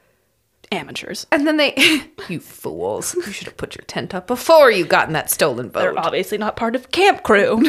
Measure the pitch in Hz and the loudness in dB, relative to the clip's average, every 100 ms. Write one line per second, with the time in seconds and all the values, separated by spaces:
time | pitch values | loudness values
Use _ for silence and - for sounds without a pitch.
0 | _ _ _ _ _ _ _ 180 139 - | _ _ _ _ _ _ _ -10 -10 -12
1 | - 220 - 311 302 302 285 269 269 302 | -12 -12 -2 0 2 2 0 2 2 2
2 | - - - 170 - - - 156 90 101 | -4 -14 -10 -10 -10 -12 -10 -6 -4 -4
3 | - 349 208 196 - - - - - - | -4 -6 -6 -10 -14 -12 -12 -12 -10 -8
4 | 165 185 - 247 - 320 262 202 160 185 | -8 -8 -6 -2 6 8 8 4 2 2
5 | 135 156 - - 165 120 117 101 - - | 2 -2 -2 0 0 0 -6 -2 -2 -2
6 | 165 143 185 208 214 - 226 247 - 339 | -2 -4 -4 -4 -6 -4 -4 -4 -4 2
7 | 392 - - 202 190 220 | 2 2 2 2 4 2